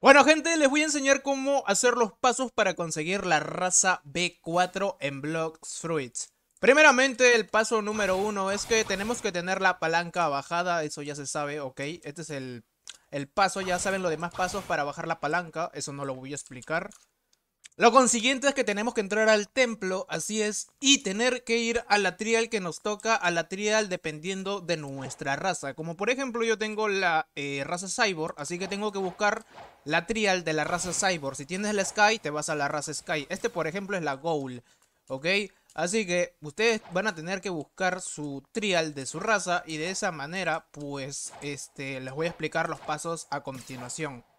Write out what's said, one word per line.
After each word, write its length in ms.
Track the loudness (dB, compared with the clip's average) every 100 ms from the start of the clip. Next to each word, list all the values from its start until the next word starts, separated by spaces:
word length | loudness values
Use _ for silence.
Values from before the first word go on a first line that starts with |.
Bueno, 240 | 10 10
gente, 320 | 10 6 4 4
les 140 | 4
voy 120 | 4
a 20 |
enseñar 380 | 0 0 2 2
cómo 420 | 2 -2 0 0 0
hacer 280 | 2 4
los 180 | 4 0
pasos 400 | 2 0 0 -4
para 220 | 0 0
conseguir 520 | 0 -4 -4 -2 -2 2
la 140 | 2
raza 600 | 2 -2 2 4 4 2
B 340 | -2 -4 -4 -4
cuatro 560 | -2 2 2 0 -4 -2
en 200 | -6 -6
Blox 600 | -4 -2 -4 -6 -14 -10
Fruits. 500 | -2 -2 -2 -8 -12 _ _ _
Primeramente, 760 | 6 8 10 8 4 6 6
el 140 | 6 4
paso 340 | 2 2 0
número 340 | 0 -2 0 2
uno 360 | 0 -2 -2
es 120 | -2
que 200 | 0 2
tenemos 360 | 2 -2 -2 -2
que 120 | -2
tener 280 | -4 -2 2
la 200 | 2 2
palanca 480 | 2 0 0 0 0
bajada, 560 | 0 -2 -2 0 0
eso 180 | -2 -6
ya 140 | -8 -8
se 100 | -6
sabe, 320 | -6 -4 -6
ok. 220 | -8 -8 -8 -8
Este 180 | -12 -12
es 80 | -10
el, 320 | -8 -8 -12 -14 _ -20 -20 _
el 160 | -8 -6
paso, 340 | 2 2 2
ya 200 | -2 -2
saben 220 | 0 -2
los 100 | -2
demás 200 | -2 -6
pasos 300 | -2 -2 -2
para 220 | -4 -2
bajar 240 | -2 -4 -6
la 100 | -4
palanca, 500 | 0 -2 -2 -6 -6
eso 180 | -6 -10
no 120 | -8
lo 100 | -6
voy 160 | -8 -8
a 60 | -12
explicar. 540 | -12 -16 -6 -6 -6 -16 _ _ _ _ _ _ -20 _
Lo 160 | 8
consiguiente 560 | 8 6 4 2 2 2
es 60 |
que 100 | 2
tenemos 280 | 0 0 -2
que 100 | -2
entrar 260 | -2 2 6
al 200 | 4 4
templo, 560 | 2 2 2 -4 -4 -4
así 340 | -6 -4 -2
es, 240 | -2 -2 -10 _
y 240 | 4 4
tener 400 | 4 0 0 0
que 140 | -2 -2
ir 260 | 0 -2 2
a 120 | 2
la 180 | 2 -2
trial 320 | 0 0 0
que 100 | -2
nos 220 | -4 -6
toca, 340 | -6 -4 0
a 160 | 0 2
la 180 | 0 -4
trial 400 | -4 0 0 0
dependiendo 720 | -4 -6 -8 -6 -6 -4 -6
de 160 | -4 -4
nuestra 600 | -4 -8 -10 -8 -4 -2
raza. 380 | -2 -4 -6
Como 220 | -8 -8 -4
por 140 | -2
ejemplo 320 | 0 -2 -2
yo 160 | 0 0
tengo 300 | -2 -2 0
la, 400 | 2 2 2 0 -6
eh, 260 | -6 -4
raza 220 | -4 -6 -6
Cyborg, 480 | 0 0 0 -4 -6
así 220 | -8 -6
que 80 | -6
tengo 240 | -4 -4
que 80 | -2
buscar 480 | -4 0 0 0 -6 -20 -20 _
la 240 | -2 -2 0
trial 340 | 0 2 2
de 120 | 0
la 100 | -2
raza 280 | 0 -2 -2
Cyborg. 440 | 0 0 0 -4 -8
Si 100 | -8
tienes 260 | -4 -2
la 120 | 0
Sky, 340 | -2 4 4 4
te 120 | -2
vas 180 | -4 -4
a 80 | -2
la 100 | 0
raza 260 | -2 -6
Sky. 360 | -10 -4 -4 -4
Este 200 | -4 -4
por 200 | -2 -4
ejemplo 280 | -4 -4 -4
es 60 |
la 120 | -2
Ghoul, 500 | -4 -2 -2 -2 -8 _ _ _ _ _
¿ok? 200 | -6 0 0 -2 _ _
Así 300 | -4 -2 0
que 300 | 0 0 -2 _
ustedes 420 | -14 0 0 0 -2
van 160 | -4 -2
a 80 |
tener 260 | -4 -6 -6
que 100 | -6
buscar 500 | -6 -8 -2 -2 -2
su 440 | -8 -10 -8 -10 -8
trial 420 | -4 0 2 0
de 140 | -4 -8
su 140 | -6
raza 420 | 0 0 2 -2 -2
y 100 | -6
de 140 | -6
esa 200 | -4 -4
manera, 560 | -4 -8 -4 -2 -2 -4
pues, 600 | -12 -10 -8 -8 -10 -12 -10
este, 580 | -10 -8 -12 -10 -8 -8
les 120 | -8
voy 140 | -4 -4
a 40 |
explicar 380 | -4 -4 -2 -2
los 120 | -4
pasos 480 | -6 -6 -4 -6 -6
a 140 | -8
continuación. 800 | -6 -12 -12 -14 -12 -8 -8 -8 -18